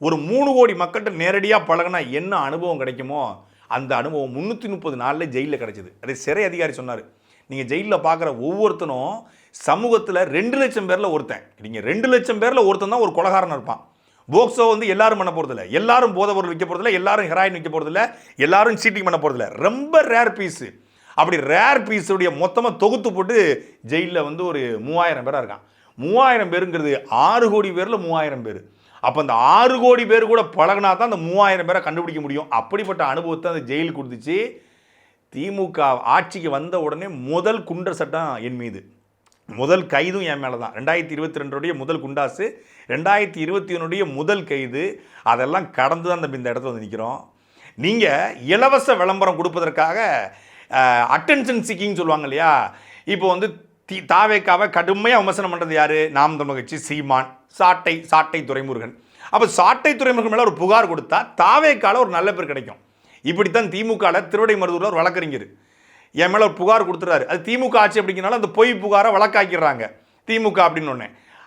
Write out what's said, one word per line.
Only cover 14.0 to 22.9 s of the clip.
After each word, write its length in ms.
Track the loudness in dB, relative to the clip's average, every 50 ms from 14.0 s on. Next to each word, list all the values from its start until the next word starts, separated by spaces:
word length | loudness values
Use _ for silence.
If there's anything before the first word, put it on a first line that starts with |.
| _ _ _ _ _ 2
போக்சோ 380 | 4 4 4 4 4 2 2 4
வந்து 180 | 2 2 0
எல்லாரும் 300 | 0 2 4 4 4 4
பண்ண 240 | 2 0 -2 -4 -4
போறதில்ல, 280 | -6 -6 -8 -10 -6 -4
எல்லாரும் 440 | -2 0 2 4 4 4 4 4 2
போதை 220 | 0 0 0 0
பொருள் 200 | 0 -2 -4 -4
விற்க 200 | -6 -6 -4 -4
போறதில்ல, 180 | -2 -2 0 0
எல்லாரும் 320 | 0 2 2 2 2 0
ஹெராயின் 260 | 0 0 0 0 0
விற்க 280 | 0 -4 -6 -6 -6 -6
போறதில்ல, 320 | -4 -2 -2 -2 -2 -2 -4 -10 -20 -16 _
எல்லாரும் 400 | -2 2 4 6 6 6 4 2
சீட்டிங் 280 | 0 0 -2 -2 0 0
பண்ண 160 | -2 0 0
போறதில்ல. 300 | 0 -2 -2 -2 -4 -6
ரொம்ப 540 | -4 -2 0 0 0 -2 -2 2 4 4 4
ரேர் 300 | 4 4 2 2 2 0
பீஸ். 320 | -4 -6 -8 -8 -10 -14 -16 -16 _ _ _ _ _ _ -4 0
அப்படி 220 | 0 2 2 2
ரேர் 460 | 0 0 2 4 4 4 4 4 2 0
பீஸுடைய 460 | -2 -4 -4 -2 -2 -2 0 0 0 0 0
மொத்தமா 340 | -2 -2 0 0 -2 -2 0
தொகுத்து 380 | 2 2 2